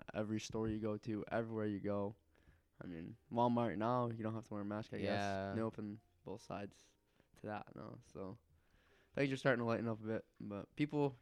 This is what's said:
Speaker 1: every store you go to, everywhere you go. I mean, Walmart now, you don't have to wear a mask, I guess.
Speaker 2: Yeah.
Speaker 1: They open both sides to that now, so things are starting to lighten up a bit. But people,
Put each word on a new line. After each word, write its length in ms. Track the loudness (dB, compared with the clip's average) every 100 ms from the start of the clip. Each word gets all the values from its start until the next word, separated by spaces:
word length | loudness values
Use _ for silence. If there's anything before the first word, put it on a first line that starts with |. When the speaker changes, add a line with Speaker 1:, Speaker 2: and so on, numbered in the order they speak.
| -4
Speaker 1:
every 260 | -2 0 0
store 280 | 0 -2 0
you 100 | 0
go 180 | 0 -2
to, 280 | -2 -2 0
everywhere 360 | 0 0 0 0
you 120 | 0
go. 380 | 2 0 0 -4 _ _ -20 -20 _ -14
I 40 | -8
mean, 260 | -6 -8 -10 -4
Walmart 440 | 4 4 6 2 2
now, 340 | 2 4 2 0
you 80 |
don't 100 | -2
have 120 | -2 -4
to 60 |
wear 80 | -4
a 40 | -2
mask, 240 | -4 -4
I 40 | -2
guess. 60 | 0 2
Speaker 2:
Yeah. 300 | 2 0 0
Speaker 1:
They 60 | 0
open 380 | 0 -2 -6 -8 -12 _
both 180 | -10 -10
sides 320 | -8 -8 -8 -12 -20 _ _ _ _ -12
to 60 | -6
that 200 | -6 -8 -12
now, 220 | -12 -12 -14
so 240 | -10 -8 -10 _ -20 _ -20 _ -20 _ 0
things 160 | 2
are 40 | 4
starting 240 | 4 4
to 40 | 4
lighten 200 | 2 2
up 100 | -2
a 40 | -2
bit. 180 | -2 -4 -10
But 340 | -8 -6 -6
people, 400 | 0 0 4 2 0